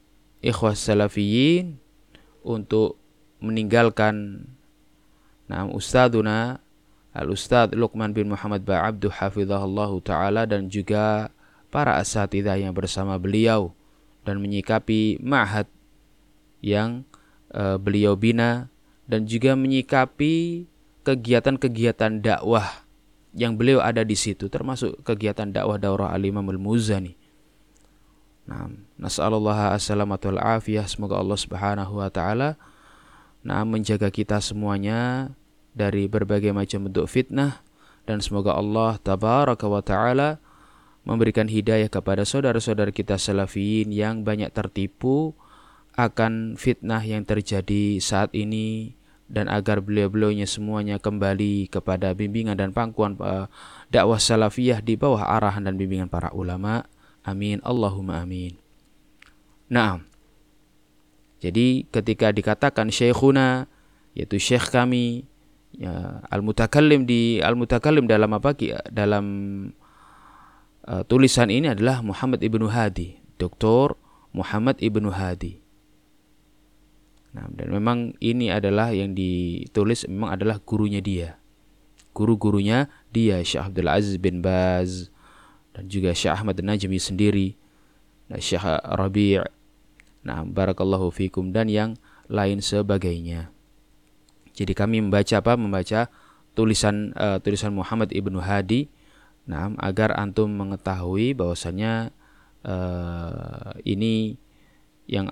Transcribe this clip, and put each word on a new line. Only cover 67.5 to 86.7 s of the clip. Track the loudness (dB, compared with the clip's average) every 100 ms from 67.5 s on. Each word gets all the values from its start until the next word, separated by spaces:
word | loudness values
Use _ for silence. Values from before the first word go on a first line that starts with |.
| 0 2 2 4 4 6
dalam | 4 4
apa, | 2 0 0
ki-, | -2 -4 -6
dalam, | 0 2 2 -2 -6 -6 -8 -10 -14 _ _ -20 -20 -20 -20 -20 -20 _ _ -8
eh, | -6 2
tulisan | 6 6 6 4
ini | 4 2
adalah | 2 2 0
Muhammad | -2 -2 -2 0
Ibnu | 0 0 0
Hadi, | 0 0 -2 -8 -10 -14 -6
Doktor | -6 0 4 4 4 -2 _ _ _
Muhammad | -6 -4 0 0 2
Ibnu | 0 0 -2
Hadi. | -2 -4 -4 -8 -12 _ _ _ _ _ _ _ _ _ _ _ _ _ _ _ _ _
Nah, | -16 -14
dan | -10 -4
memang | -2 0 0 -2 -4
ini | -2 0 0
adalah | 0 2 2 2
yang | 0 -2
ditulis, | -2 -2 0 -2 -6 -4 0 2 0 -2
memang | -6 -4
adalah | -2 0 -2
gurunya | -2 0 0 0
dia. | -2 -4 -6 -12 _ _ _ _ _ _ _
Guru-gurunya | 0 2 2 2 2 2 2 0 -6 _
dia, | 2 2 2 0
Syekh | -2 -2
Abdul | -2 2
Aziz | 2 2 0
bin | -2 0
Baz, | 0 2 2 0 -2 -6 -12 _ -20 -20 -20 _ _
dan | -16 -8
juga | 0 0 2
Syekh | 0
Ahmad | 0 -2 -2
Najmi | -2